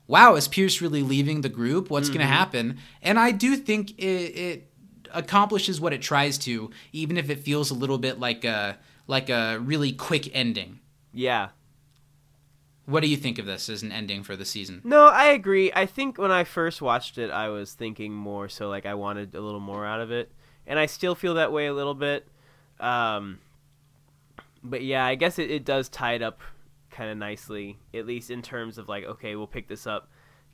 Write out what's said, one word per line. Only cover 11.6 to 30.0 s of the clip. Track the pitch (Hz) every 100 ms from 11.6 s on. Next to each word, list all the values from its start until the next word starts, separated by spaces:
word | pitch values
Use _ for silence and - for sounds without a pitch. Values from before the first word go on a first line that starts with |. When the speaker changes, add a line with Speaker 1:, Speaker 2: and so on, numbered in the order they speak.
| _ _ _ _ _ _ _ _ _ _ _ _ 139
Speaker 1:
What | 156
do | 151
you | 143
think | 127 120
of | 98
this | 92 -
as | 104
an | 110
ending | 107 104 101
for | 101 98
the |
season? | 95 107 95 92
Speaker 2:
No, | 233 294 294
I | 220 294
agree. | 277 196 190 190
I | 185 196
think | - 269 185
when | 190
I | 185
first | 165 175 165 -
watched | 131 120 - 123
it, | 110
I | 85 110
was | 104 101
thinking | - 113 107 107
more | 104 104 101 98
so, | - 104
like, | 98 98
I |
wanted | 104 101 104 101
a | 92
little | 104 104
more | 101 101 104
out | 110
of | 113
it. | 120 117 - - _ -
And | 151
I | 151
still | - 180
feel | 170 180
that | 160 147
way | 151 147
a |
little | 143 143
bit. | 139 143 143 - _ _ _ _ -
Um, | 120 120 113 104 101 92 _ _ _ _ _ _ _ _ _ - - _
but | 123 127
yeah, | 131 131
I | 127
guess | 131 170 175
it, | 135
it | 147
does | 135 135 127
tie | - 120
it | 120
up | 113 - - - - _ _
kinda | - 110
nicely, | 107 104 107 - 104 101 101 -
at | 113 110
least | 120 120
in | 123
terms | 117 120 113 110
of, | 104
like, | 101
okay, | 92 110 110 107
we'll | 107
pick | 123 -
this | 104 113
up | 104